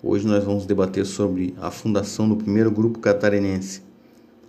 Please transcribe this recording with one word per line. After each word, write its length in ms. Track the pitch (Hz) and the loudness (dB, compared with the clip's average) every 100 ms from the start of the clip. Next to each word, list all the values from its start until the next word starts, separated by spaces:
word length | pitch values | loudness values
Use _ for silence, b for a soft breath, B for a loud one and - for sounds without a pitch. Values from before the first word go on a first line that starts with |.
Hoje 240 | - 101 107 | 0 0 2
nós 160 | 104 | 0
vamos 240 | 98 101 95 | 0 -4 0
debater 400 | 98 95 95 95 | 0 2 0 -4
sobre 480 | - 101 90 92 90 | -2 -2 0 -4 -4
a 100 | 87 | -10
fundação 600 | - 113 101 101 - 110 | -4 0 0 -2 -2 0
do 80 | 107 | 0
primeiro 340 | 107 104 113 | 0 2 2
grupo 260 | 107 117 117 | 2 0 2
catarinense, 840 | 104 101 107 101 98 95 95 - - - B B B - | 2 4 2 2 0 -2 -6 -12 -18 -20 B B B -20